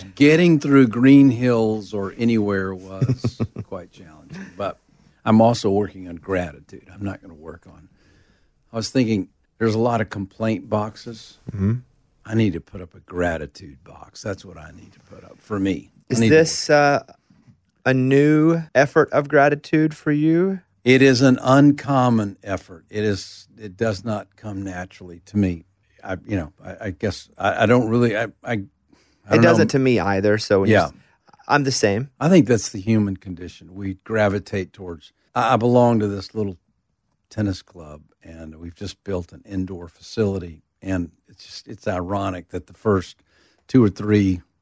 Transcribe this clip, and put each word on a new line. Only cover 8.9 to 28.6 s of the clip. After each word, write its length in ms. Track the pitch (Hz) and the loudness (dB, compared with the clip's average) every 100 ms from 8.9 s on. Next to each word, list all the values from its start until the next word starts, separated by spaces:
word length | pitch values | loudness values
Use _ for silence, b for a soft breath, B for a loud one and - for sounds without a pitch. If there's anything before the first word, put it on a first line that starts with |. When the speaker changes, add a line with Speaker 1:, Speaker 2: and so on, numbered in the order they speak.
| 135 117 107 90 _ _ _ | -2 0 -2 -4 _ _ _
Speaker 1:
there's 180 | 113 107 | -2 0
a 40 | |
lot 200 | 120 117 | -2 -2
of 80 | 110 | -4
complaint 600 | 104 98 _ 113 107 104 | -8 -12 _ -4 -4 -4
boxes. 680 | 107 107 - - 113 - - - | -6 -6 -10 -18 -18 -20 -20 -14
Speaker 2:
Mm-hmm. 220 | 101 95 120 127 _ _ _ - | -4 -2 -4 -8 _ _ _ -6
Speaker 1:
I 100 | 110 | -2
need 180 | 107 | -2
to 80 | 82 | -2
put 200 | - 98 | -12 -18
up 120 | 87 - | -18 -20
a 40 | |
gratitude 840 | _ 87 87 80 73 - 73 65 | _ -6 -4 -4 -10 -16 -20 -20
box. 380 | - - - - | -20 -20 -20 -14
That's 240 | 113 95 95 | -12 -12 -14
what 120 | 82 | -20
I 140 | 78 | -20
need 200 | 73 - | -20 -20
to 60 | _ | _
put 240 | _ - | _ -20
up 140 | - - | -20 -20
for 200 | _ 104 | _ -4
me. 300 | 95 87 - _ _ | -4 -4 -8 _ _
I 40 | |
Speaker 2:
Is 60 | 120 | 0
Speaker 1:
need 100 | 113 | 4
to 60 | 156 | 6
Speaker 2:
this, 340 | 160 - - | 4 -2 0
uh, 340 | 147 143 143 - - _ _ _ _ _ _ | 2 4 0 -4 -18 _ _ _ _ _ _
a 120 | - 131 | -2 0
new 680 | 131 139 147 156 160 165 156 123 | 2 4 4 4 2 0 0 0
effort 340 | 139 160 147 | 2 2 2
of 160 | 139 139 | 0 0
gratitude 680 | 147 143 147 - 156 156 151 | 2 2 0 -2 0 0 -2
for 140 | 156 | -4
you? 480 | 147 156 165 190 190 - _ | 0 0 0 0 -4 -12 _
Speaker 1:
It 180 | 120 131 | 2 6
is 200 | 135 123 | 6 6
an 160 | 135 127 | 4 2
uncommon 960 | 127 135 143 143 117 135 127 113 101 95 | 4 6 6 4 0 0 2 0 -2 -8
effort. 420 | 101 92 - 85 _ | -10 -10 -10 -20 _
It 120 | 107 | -6
is, 440 | 104 95 - - - - | -4 -4 -8 -20 -20 -20
it 180 | 107 92 | -18 -6
does 300 | 117 95 110 | -6 -6 -8
not 300 | 104 - _ | -10 -10 _
come 260 | 107 98 | -14 -12
naturally 580 | 98 90 92 - 92 85 _ | -12 -12 -14 -18 -20 -20 _
to 120 | 104 | -2
me. 280 | 95 85 - _ _ _ | -2 -4 -12 _ _ _
I, 140 | - 90 - | -14 -12 -8
you 80 | 101 | -8
know, 180 | 80 _ | -8 _
I, 120 | - 92 | -20 -14
I 100 | 107 | -12
guess 360 | - 107 - - _ | -8 -8 -8 -16 _
I, 240 | 98 101 | -4 0
I 20 | 110 | 2
don't 240 | 123 110 | 2 2
really, 260 | 120 120 104 | 0 0 -2
I, 100 | 113 | -6
I, 20 | - | -10
I 100 | - | -8
Speaker 2:
It 140 | 113 | -8